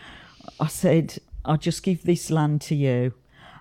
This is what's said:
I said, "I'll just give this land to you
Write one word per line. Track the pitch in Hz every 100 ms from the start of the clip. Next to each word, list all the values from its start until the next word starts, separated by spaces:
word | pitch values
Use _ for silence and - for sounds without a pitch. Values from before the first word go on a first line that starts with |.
| - - - - - -
I | 156
said, | - 180 165 156 - - -
"I'll | - 151
just | 170 160
give | - 170
this | 170 175 -
land | 160 151 151
to | - 147
you | 139 123 127 - _ _ - -